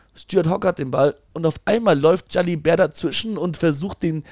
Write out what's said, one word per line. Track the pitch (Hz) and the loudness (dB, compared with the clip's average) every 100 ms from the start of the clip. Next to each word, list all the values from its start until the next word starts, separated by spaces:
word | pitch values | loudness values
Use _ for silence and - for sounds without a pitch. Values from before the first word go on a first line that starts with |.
| _ - | _ -20
Stuart | - 190 160 | -4 0 2
Hogg | 196 190 | 0 -2
hat | 170 | -2
den | 135 | -4
Ball | 127 143 - _ | 2 2 0 _
und | - 160 | -4 -2
auf | - - | -2 -2
einmal | 220 220 147 | 0 2 4
läuft | 151 185 - | 4 2 0
Jalibert | 180 175 170 156 165 | -2 -2 -2 0 2
dazwischen | 185 - 165 196 226 196 | 2 0 -4 -4 -4 -4
und | 175 151 | -4 -2
versucht, | 170 143 190 - | 0 0 -4 -4
den | 175 156 - | -4 -4 -8